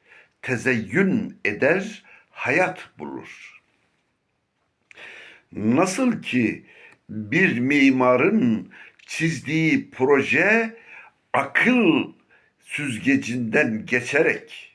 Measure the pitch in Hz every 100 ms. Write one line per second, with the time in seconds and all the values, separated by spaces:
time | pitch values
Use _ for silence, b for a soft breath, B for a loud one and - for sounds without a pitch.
0 | b b b _ - 117 127 120 101 156
1 | 190 120 - - 104 104 131 185 220 -
2 | b b b - 120 156 175 - - -
3 | 73 65 - - - - _ _ _ _
4 | _ _ _ _ _ _ _ _ _ B
5 | B B B B B 95 107 135 190 -
6 | 254 104 - 123 104 80 B B B B
7 | - 107 104 160 185 120 127 147 135 131
8 | 127 127 175 220 123 107 92 B B B
9 | - - 160 123 135 160 160 139 - -
10 | 131 139 - 147 190 226 226 B B B
11 | B B - 127 135 - 220 254 190 135
12 | - - _ b b b - - 143 107
13 | 113 135 110 127 113 139 127 107 - 123
14 | 120 143 160 107 - - -